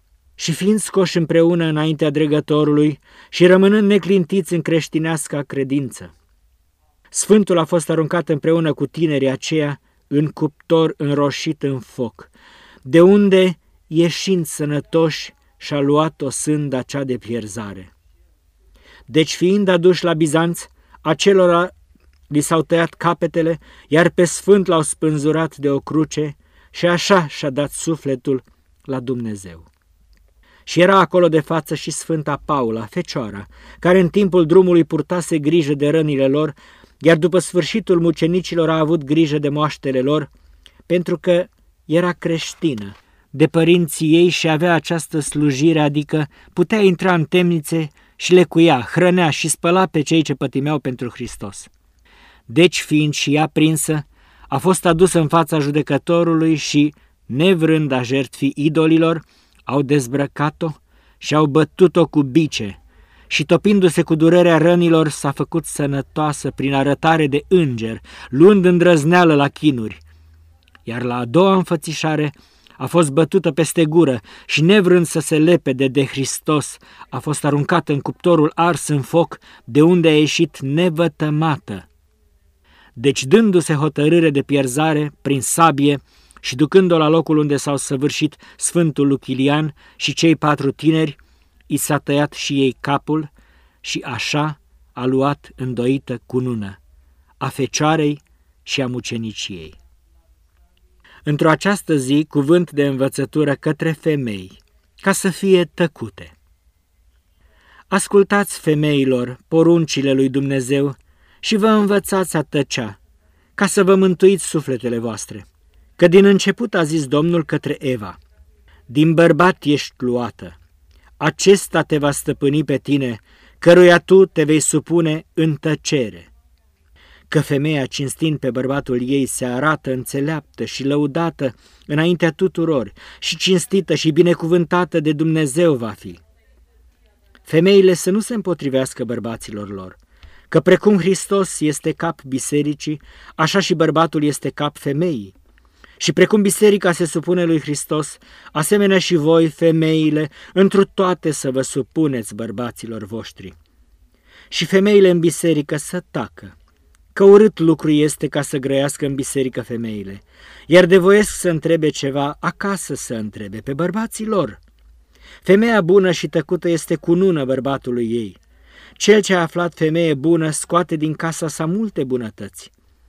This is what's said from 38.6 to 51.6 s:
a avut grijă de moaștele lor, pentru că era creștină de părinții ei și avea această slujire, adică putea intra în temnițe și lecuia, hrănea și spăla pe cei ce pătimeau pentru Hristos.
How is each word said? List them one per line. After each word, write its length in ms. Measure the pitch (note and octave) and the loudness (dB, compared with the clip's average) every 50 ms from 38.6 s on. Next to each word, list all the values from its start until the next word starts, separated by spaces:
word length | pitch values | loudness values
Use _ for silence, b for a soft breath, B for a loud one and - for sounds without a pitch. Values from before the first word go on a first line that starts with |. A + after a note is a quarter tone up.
| D#3+ D#3 | 0 0
a 80 | D#3+ D#3+ | 0 0
avut 260 | D#3 D3 E3+ E3 C#3 | 0 0 -2 -2 -2
grijă 340 | C3 D#3 D#3+ E3 C#3+ D3 D3+ | 0 0 2 2 2 0 -2
de 100 | C#3+ C#3+ | -2 -2
moaștele 520 | C#3+ D3+ D3+ C#3+ - - - C#3 C3 B2+ | -2 -2 -2 -4 -4 -6 -6 -4 -2 -2
lor, 300 | B2+ C#3 D3 D#3 C#3+ - _ b b b b b b b b b b | 0 0 0 -2 -2 -6 _ b b b b b b b b b b
pentru 320 | b E3+ F3+ E3+ - F3 D#3+ | b -2 -2 -2 -2 -6 -4
că 280 | - F#3 F3 F3 F3+ - _ _ _ _ _ _ _ | 0 0 0 0 0 -4 _ _ _ _ _ _ _
era 280 | - D3+ E3+ F3 F3+ E3 | -2 -2 0 0 -2 -4
creștină 800 | - - E3+ E3 D#3+ - - - - F3 D#3 B2+ G#2+ G2+ G2 G2 _ _ _ _ _ _ _ | -4 -6 -6 -4 -6 -6 -10 -8 -6 -4 -4 -4 -6 -10 -14 -16 _ _ _ _ _ _ _
de 160 | - C3+ D3+ | -2 0 0
părinții 680 | D3+ - E3 E3 E3 F3 F3 E3+ D3 - - E3+ D#3 D#3+ | 2 2 2 2 4 4 2 2 -2 -4 -4 0 2 4
ei 140 | E3+ F3 F3+ | 4 4 4
și 200 | D#3 - - D#3+ | 2 0 -2 -2
avea 260 | D#3 D3+ F3 F3 E3+ | 0 0 2 2 0
această 460 | D#3 - - E3+ E3 - - - D#3 | 0 0 -2 -4 -6 -6 -6 -6 -6
slujire, 600 | C#3 - - D3+ D3 D3 C3 C3 D3+ E3+ D#3 D#3 | -6 -4 -2 0 0 0 0 2 2 2 4 2
adică 460 | D3+ C#3+ C#3+ D3+ C#3+ - D#3+ D#3 D3 - b b b b b | 2 0 0 -2 -4 -2 -2 -4 -4 -4 b b b b b
putea 280 | - E3+ - A3+ G#3+ | -2 -2 0 2 2
intra 340 | G3+ F#3+ F3 D#3 F3+ F#3+ F3+ | 2 2 2 2 2 0 2
în 100 | E3+ D3+ | 2 0
temnițe 640 | - - F3+ F3+ F3 E3+ D#3+ D3 - E3 E3 D#3 D3 _ b b b b | 0 0 0 2 2 0 -2 -4 -4 -4 -4 -4 -4 _ b b b b
și 160 | b - - F3+ | b 0 4 4
lecuia, 560 | F3+ E3 - - E3 E3 E3+ C#3+ B2 A2 - - | 4 4 4 4 4 4 4 4 2 -2 -2 0
hrănea 380 | E3 F3+ F3+ F3 F#3 F3 D3+ | 0 2 2 4 2 2 0
și 180 | C3+ - - D#3 | 0 -2 -4 -6
spăla 380 | - - - E3+ F3+ F#3+ F#3+ | -4 -4 -2 0 2 2 0
pe 140 | E3 - D#3+ | 0 0 -2
cei 220 | C3+ - D#3+ E3 C#3+ | -2 0 0 0 0
ce 120 | - C#3+ | 0 -4
pătimeau 440 | - D3 B2+ - C3+ C#3 D3 D#3 C#3 | -6 -6 -6 -4 -4 -4 -2 -4 -4
pentru 320 | - C3+ B2+ - B2 A#2 | -4 -6 -8 -8 -10 -10
Hristos. 560 | - - A#2+ G#2+ - - A#2 G2 - - | -10 -12 -14 -14 -12 -14 -14 -16 -16 -16